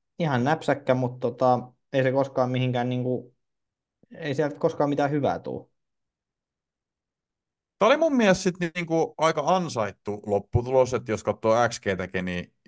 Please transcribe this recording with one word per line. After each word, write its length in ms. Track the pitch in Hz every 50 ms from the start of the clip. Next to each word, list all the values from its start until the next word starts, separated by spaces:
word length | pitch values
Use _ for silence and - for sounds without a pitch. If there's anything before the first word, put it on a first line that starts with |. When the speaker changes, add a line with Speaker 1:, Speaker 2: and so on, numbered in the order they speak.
| _ _ _ -
Speaker 1:
ihan 260 | 170 151 135 120 120
näpsäkkä, 500 | 139 160 160 - - 139 139 - - 127
mut 260 | 127 127 127 127 -
tota, 520 | - 120 120 - 131 127 127 120 - - _ _ _ _ -
ei 100 | 139 131
se 100 | 131 127
koskaan 380 | 139 135 139 - 135 127 123
mihinkään 380 | 127 127 127 127 123 123 120 127
niinku, 460 | 127 123 123 127 127 117 - - _ _ _ _ _ _ _ _ _ _ _ _ _ _ _ _ 240 165
ei 160 | 165 147 135
sieltä 240 | 135 156 143 143 -
koskaan 320 | - 160 165 - 151 143
mitään 200 | 143 143 143 135
hyvää 280 | 151 147 127 104 85 85
tuu. 320 | - 65 64 65 - _ _ _ _ _ _ _ _ _ _ _ _ _ _ _ _ _ _ _ _ _ _ _ _ _ _ _ _ _ _ _ _ _ _ _ _ _ _ _ _ _ _ -
Speaker 2:
Tää 80 | 190 226
oli 80 | 277
mun 200 | 302 330 320 285
mielestä 260 | 247 226 196 185 185 -
sit 120 | 190 170 - 175 165 -
niinku 400 | 175 170 165 165 165 151 - - -
aika 240 | 151 160 156 156 139
ansaittu 760 | 156 180 185 175 143 117 120 107 98 95 _ - 104 104 104 -
lopputulos, 680 | 107 104 101 98 _ - - 120 127 131 131 127 117 127
että 180 | 113 - 117 110
jos 120 | 95 -
katsoo 440 | 110 101 - - 113 110 117 120 113
X 120 | - -
G-täkin, 440 | - 104 95 90 92 90 - 92 92
niin 280 | 92 90 87 87 - _ _ -